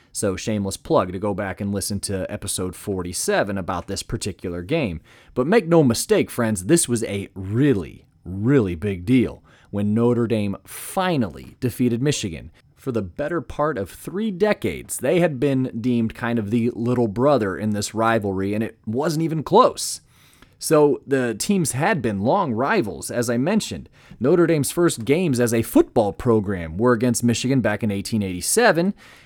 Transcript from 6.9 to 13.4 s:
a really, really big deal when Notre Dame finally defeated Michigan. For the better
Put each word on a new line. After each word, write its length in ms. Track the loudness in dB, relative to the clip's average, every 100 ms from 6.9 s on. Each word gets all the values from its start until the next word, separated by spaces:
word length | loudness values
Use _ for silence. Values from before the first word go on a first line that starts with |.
| -2
a 260 | -2 -6 -8 -10
really, 720 | -4 2 4 2 -2 -12 _ _ -10
really 480 | -4 2 4 2
big 320 | -2 -4 -4 2
deal 380 | 4 2 -4 _ _ _
when 240 | -4 0
Notre 320 | 2 2 2 2
Dame 320 | 0 -2 -6 -12
finally 920 | -16 -6 -2 0 0 -2 -6 -18 -6
defeated 420 | -4 0 0 2
Michigan. 500 | 0 -2 -4 -8 -14 -20 _ _
For 160 | -6
the 120 | -4
better 380 | -4 -6 -4 -4